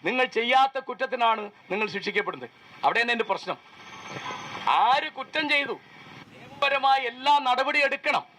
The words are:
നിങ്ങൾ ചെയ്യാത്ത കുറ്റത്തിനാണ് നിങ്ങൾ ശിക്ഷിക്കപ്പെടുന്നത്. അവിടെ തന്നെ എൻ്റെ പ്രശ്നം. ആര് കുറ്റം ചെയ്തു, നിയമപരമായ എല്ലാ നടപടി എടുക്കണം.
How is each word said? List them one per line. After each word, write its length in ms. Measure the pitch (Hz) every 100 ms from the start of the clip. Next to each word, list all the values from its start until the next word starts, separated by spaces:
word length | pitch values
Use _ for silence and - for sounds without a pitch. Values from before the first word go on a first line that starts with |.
| 170
നിങ്ങൾ 180 | 254 254 220
ചെയ്യാത്ത 420 | 233 262 269 269 -
കുറ്റത്തിനാണ് 580 | 240 262 254 226 220 202 - -
നിങ്ങൾ 160 | 202 208 190
ശിക്ഷിക്കപ്പെടുന്നത്. 540 | 196 196 185 151 123 - - - -
അവിടെ 140 | 196
തന്നെ 140 | 240 233
എൻ്റെ 100 | 220
പ്രശ്നം. 260 | 185 185 147 - - - - - - - - - - - 147 220
ആര് 220 | 277 302 262
കുറ്റം 280 | 262 302 294
ചെയ്തു, 220 | 294 269 202 - - - - -
നിയമപരമായ 680 | - - - 277 277 269 269 247
എല്ലാ 220 | 247 269 285 262
നടപടി 320 | 254 269 302 269
എടുക്കണം. 380 | 277 294 233 -